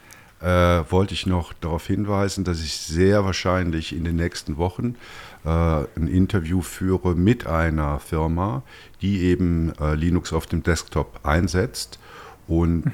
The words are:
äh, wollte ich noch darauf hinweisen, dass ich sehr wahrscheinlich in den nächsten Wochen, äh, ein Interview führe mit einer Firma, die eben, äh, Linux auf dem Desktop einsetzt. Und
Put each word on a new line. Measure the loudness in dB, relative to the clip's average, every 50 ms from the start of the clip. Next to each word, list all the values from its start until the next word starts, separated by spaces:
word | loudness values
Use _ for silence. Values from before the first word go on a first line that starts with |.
| -16 -20 -20 -20 -20 -20 -16 _ -2
äh, | 2 4 4 4 4 4 2 2 2
wollte | 2 2 2 0 -2
ich | -4 -2
noch | 0 0 0 -2 -4 -8
darauf | -8 -6 -4 -4 -4 -2
hinweisen, | -2 -2 -2 -2 0 0 0 0 0 -2 -2 -2
dass | -2 -2 -2
ich | -4 -6 -8 -8
sehr | -8 -4 0 2 4 4 4 4 2
wahrscheinlich | 0 -2 -2 0 0 0 0 0 0 -2 -4 -4 -6 -6
in | -6 -4
den | -2 0
nächsten | 0 0 -2 -4 -6 -8 -6 -4 -2
Wochen, | -2 -2 -2 -4 -6 -6 -6 -8 -12 -20 -20 -18 -20 -20 -18 -8 -4
äh, | 0
ein | 0 2 2 2 2 0 -2 -4 -4 -4 -2
Interview | 0 2 2 2 2 2 -2 -2 0 -2 -2
führe | -2 -4 -6 -4 -2 0 0 0 0 0 0
mit | 2 4 4 2 2 0
einer | -2 -2 0 0 0 0 0 0 -2 -2 -4
Firma, | -4 -4 -2 -2 0 0 0 0 -2 -2 -4 -6 -8 -12 -16 -20 -20 -20 -12 -6
die | -2 -2 0 2 2
eben, | 4 4 4 2 2 2 2 0 0 -2 -2
äh, | -2 -2 0
Linux | 0 2 2 2 0 0 -2 -2
auf | -4 -2
dem | -2 -4 -2 0
Desktop | 0 0 0 -2 -4 -2 -2 -2 -4 -6 -6 -2
einsetzt. | 0 2 2 2 2 2 0 0 -2 -4 -8 -12 -12 -14 -18 -20 -20 -20 -20 -20 -20 -20 -14 -6
Und | -2 0 2 4 4 2 2 0 -2